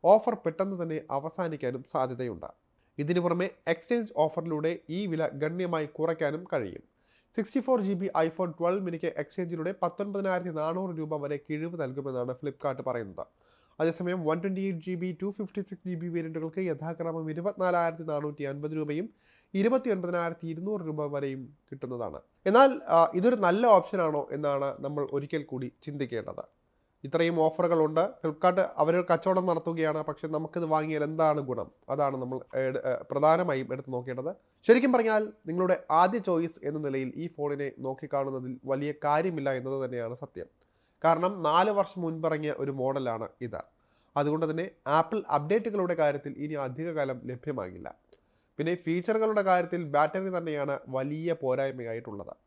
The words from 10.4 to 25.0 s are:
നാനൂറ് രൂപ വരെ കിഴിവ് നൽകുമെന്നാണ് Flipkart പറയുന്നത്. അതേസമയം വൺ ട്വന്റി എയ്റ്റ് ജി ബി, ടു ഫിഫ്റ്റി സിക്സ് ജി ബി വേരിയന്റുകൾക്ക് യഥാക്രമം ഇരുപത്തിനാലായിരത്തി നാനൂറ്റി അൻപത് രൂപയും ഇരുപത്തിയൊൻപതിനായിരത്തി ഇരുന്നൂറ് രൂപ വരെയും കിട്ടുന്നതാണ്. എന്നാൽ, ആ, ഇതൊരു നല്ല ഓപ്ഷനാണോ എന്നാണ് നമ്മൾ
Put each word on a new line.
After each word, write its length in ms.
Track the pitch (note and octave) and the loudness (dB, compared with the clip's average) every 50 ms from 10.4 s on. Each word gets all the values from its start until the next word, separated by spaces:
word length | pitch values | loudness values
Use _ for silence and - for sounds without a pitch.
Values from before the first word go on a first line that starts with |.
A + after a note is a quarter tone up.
| F3 F3+ D#3+ D#3 | -2 -4 -4 -2
നാനൂറ് 320 | D3+ D#3 E3 F#3 F#3+ F#3 F3 D#3+ | -2 -2 -2 -2 -4 -4 -4 -6
രൂപ 220 | D#3+ D3+ E3 D3+ C#3+ | -4 -4 -4 -4 -4
വരെ 160 | C#3+ D3 C#3+ C#3+ _ | -4 -4 -6 -4 _
കിഴിവ് 280 | D3+ D3+ D#3 E3+ F3 E3+ D3+ | -6 -4 -4 -6 -4 -4 -6
നൽകുമെന്നാണ് 500 | C3 C3 C#3 C3+ C#3 C3 B2+ B2 B2 C3 B2+ | -4 -4 -6 -6 -4 -4 -4 -4 -4 -6 -6
Flipkart 420 | - C#3+ C#3 _ - D3 C3 B2+ C#3 C3 | -6 -8 -8 _ -4 -4 -4 -2 -4 -4
പറയുന്നത്. 360 | B2 A#2+ A2+ G2 F#2 - - _ _ _ _ _ _ _ _ _ _ _ | -4 -4 -4 -8 -8 -12 -12 _ _ _ _ _ _ _ _ _ _ _
അതേസമയം 380 | D#3 E3 E3 - F#3 F3 F3+ F#3 E3 D3+ | 0 0 0 0 -2 -2 -2 -2 0 0
വൺ 100 | D#3 E3+ E3+ | 0 0 0
ട്വന്റി 180 | G3 F#3+ F#3 F#3+ | -2 -2 -2 -2
എയ്റ്റ് 180 | G3 F#3+ E3 D#3 | -2 -4 -4 -4
ജി 80 | F3+ F#3 F3 | -6 -6 -4
ബി, 60 | E3+ F#3 F3+ D#3 | -4 -4 -4 -4
ടു 80 | F#3 G3 G3+ - | -6 -6 -6 -6
ഫിഫ്റ്റി 240 | G#3+ F#3+ _ G#3 G3 - | -8 -8 _ -8 -8 -8
സിക്സ് 180 | G3+ F3 _ F3+ | -10 -12 _ -8
ജി 80 | F3+ E3 | -6 -6
ബി 60 | E3 F3 E3 | -6 -4 -4
വേരിയന്റുകൾക്ക് 460 | E3+ E3 D#3+ D#3+ D#3+ D#3+ D#3+ D#3+ F#3+ F#3+ F3+ | -4 -4 -4 -6 -6 -6 -6 -4 -4 -2 -2
യഥാക്രമം 540 | D#3+ C#3 D3+ D#3+ E3+ E3 E3+ E3 D#3+ E3 D#3+ D#3 D#3 | -2 -2 -4 -6 -6 -4 -4 -4 -4 -4 -4 -4 -6
ഇരുപത്തിനാലായിരത്തി 720 | E3 E3+ G3+ G3 - F#3 F#3 F3 F3 E3+ E3 E3 D#3+ E3 D#3 | -2 -2 -4 -2 0 0 2 4 4 2 2 0 -2 -6 -4
നാനൂറ്റി 320 | D3+ D3 D3 D3+ D3 C#3+ C#3+ C#3 | -2 -2 -2 -4 -4 -4 -6 -6
അൻപത് 240 | C#3 C#3+ D3 D3+ D#3 D#3 | -4 -4 -6 -4 -4 -2
രൂപയും 280 | D3+ D3 D3 D#3 F#3+ A3+ - _ _ _ _ _ _ _ _ | -2 -2 -2 -4 -4 -6 -10 _ _ _ _ _ _ _ _
ഇരുപത്തിയൊൻപതിനായിരത്തി 920 | F#3+ G3 A3+ B3 C4 C4 B3+ G#3 F#3+ F3 F3 F3 F3 E3+ E3+ E3 E3 - E3 E3 | 2 2 4 4 2 2 2 0 0 0 -2 -2 0 0 -2 -4 -6 -6 -8 -6
ഇരുന്നൂറ് 300 | D#3+ F3 G3 G#3+ G3+ F3 D#3 | -6 -4 -4 -4 -4 -4 -6
രൂപ 140 | D#3 D3+ D3+ D3 C#3+ | -4 -2 -4 -2 -2
വരെയും 260 | C#3+ C#3 C#3 C3+ C3 C3 A#2+ D3 _ _ _ | -2 -4 -4 -4 -6 -10 -12 -16 _ _ _
കിട്ടുന്നതാണ്. 500 | - C3+ - B2 B2+ A#2+ A#2 F#2+ D2+ - - _ _ _ _ F#3+ | -12 -10 -8 -8 -6 -6 -6 -6 -6 -10 -14 _ _ _ _ 6
എന്നാൽ, 200 | G3 A#3 C4+ C4+ B3+ - - - - | 8 10 10 10 8 2 -2 4 6
ആ, 40 | E3 E3 E3 - F3 | 6 6 6 4 2
ഇതൊരു 180 | F#3 A#3+ B3+ A3+ G3 F3 | 4 4 4 4 4 2
നല്ല 180 | F3 G3+ A#3+ A#3+ G#3+ F#3 | 4 4 6 8 8 8
ഓപ്ഷനാണോ 440 | F3 - - F#3+ E3+ D#3+ D3+ D3 - - - | 8 4 -2 0 0 2 0 -2 -4 -4 -4
എന്നാണ് 340 | D3 D3+ D3 C#3+ C#3 C#3 C#3 C3 C#3+ - | -2 0 0 0 0 0 -2 -4 -4 -6
നമ്മൾ 180 | C#3 D3 D3 | -6 -4 -4